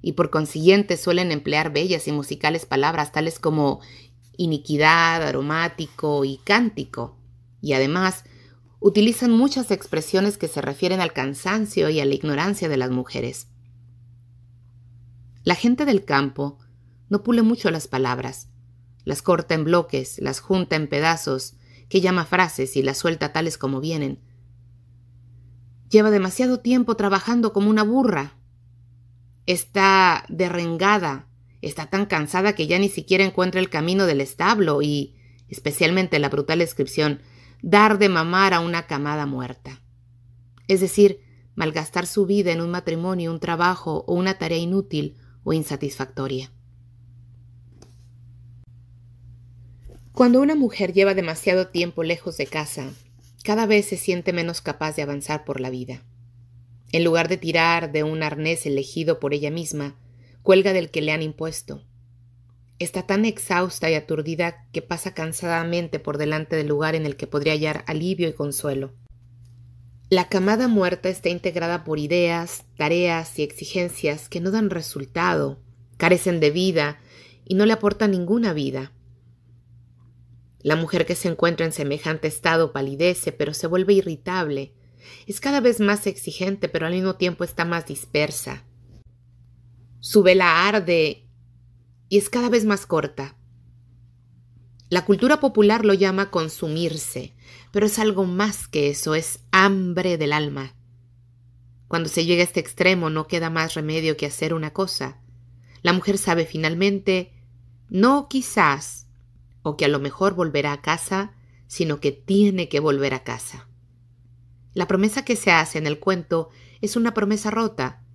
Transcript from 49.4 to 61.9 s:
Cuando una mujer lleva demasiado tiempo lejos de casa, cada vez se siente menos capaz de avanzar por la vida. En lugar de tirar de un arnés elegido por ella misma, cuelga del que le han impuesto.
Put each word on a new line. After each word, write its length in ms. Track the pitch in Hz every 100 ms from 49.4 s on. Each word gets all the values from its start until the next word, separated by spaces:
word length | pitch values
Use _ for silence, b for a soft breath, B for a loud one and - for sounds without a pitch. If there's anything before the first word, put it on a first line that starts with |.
| - - - - - - -
Cuando 300 | - 247 247
una 140 | 285 311
mujer 380 | 247 - 190
lleva 200 | 185 196
demasiado 540 | 190 170 160 - 185 185
tiempo 340 | 170 175 170
lejos 360 | 165 170 - 156
de 100 | 139
casa, 440 | 156 147 - 135 139 - - - -
cada 240 | - 214 214
vez 180 | 214 202
se 120 | 185
siente 360 | - 180 180
menos 280 | 175 170 170
capaz 340 | - 147 156 151
de 80 |
avanzar 420 | 143 143 139 151 151
por 140 | 135
la 100 | 127
vida. 340 | 127 123 123 - - - - - - - - -
En 120 | 160
lugar 240 | 170 165 165
de 100 | 185
tirar 540 | 165 165 165 170 165
de 120 | 151
un 200 | 151 160
arnés 420 | 156 147 156 165 151
elegido 540 | 139 139 - 160 160
por 140 | 143
ella 180 | 147 147
misma, 480 | 160 156 151 143 - b b b b
cuelga 300 | - 190 196
del 180 | 185 165
que 120 | 165
le 100 | 151
han 100 | 156
impuesto. 600 | 156 151 160 156 - 143 -